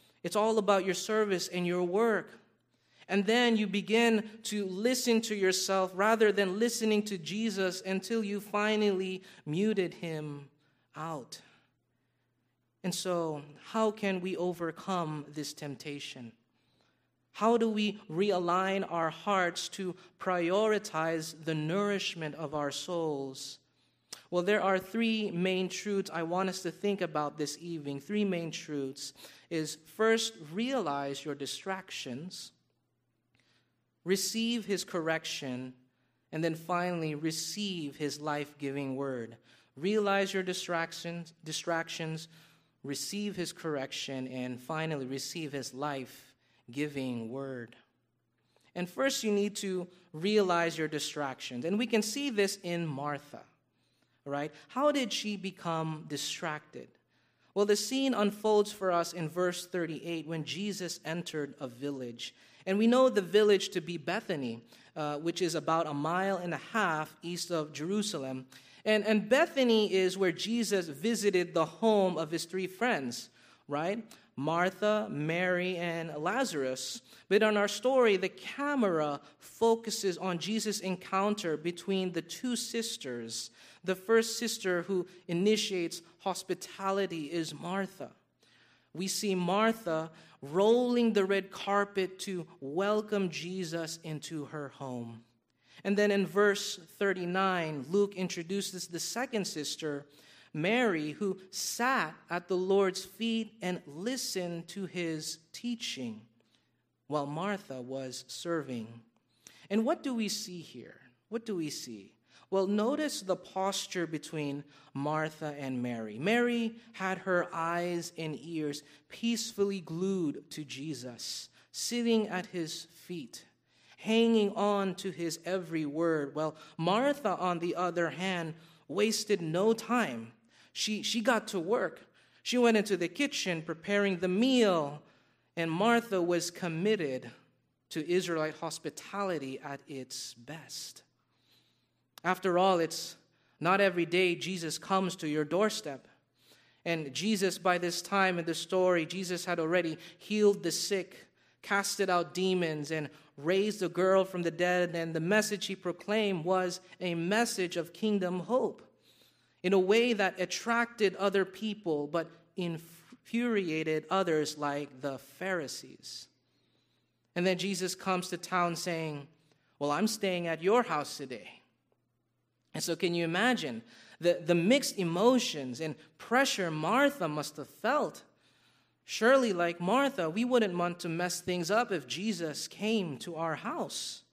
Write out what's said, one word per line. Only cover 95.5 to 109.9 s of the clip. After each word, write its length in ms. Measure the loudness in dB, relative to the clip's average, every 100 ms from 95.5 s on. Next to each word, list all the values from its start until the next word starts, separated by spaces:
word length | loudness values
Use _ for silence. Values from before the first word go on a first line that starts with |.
| _ _ -6
And 140 | 0 4
then 140 | 4
in 160 | 4 2
verse 520 | 4 4 4 -2 -8 -12 -4
thirty-nine, 880 | -2 0 -2 0 2 0 -2 -4 0
Luke 260 | 2 2
introduces 720 | 0 -4 -4 -4 -4 -4 -8 -8
the 140 | -6
second 460 | -4 -4 -2 -2 -4
sister, 580 | -4 -6 -4 -4 -6 -8 -20 -20 -20 -10
Mary, 600 | -2 2 4 4 2 -2
who 260 | -2 -2 -4 -8
sat 640 | -8 -6 0 2 2 0 -6 -6
at 200 | -6 -2
the 80 | -2
Lord's 460 | 2 4 4 0
feet 520 | -8 -6 -2 -2 -2 -6
and 180 | -4 -4 -6
listened 800 | -8 -4 -4 -4 -4 -4 -6 -8
to 160 | -8
his 540 | -8 -4 -4 -4 -6 -12 _
teaching 680 | -10 -6 -6 -6 -6 -8 -8 -14 _ _ _ _ _ _ _ -4
while 180 | -4
Martha 560 | -2 -4 -4 -4 -6 -12
was 440 | -8 -8 -8 -10 -12
serving. 600 | -10 -4 -4 -4 -6 -8 -14 -20 _ _ _ -20 -20 -2
And 160 | 0
what 160 | 2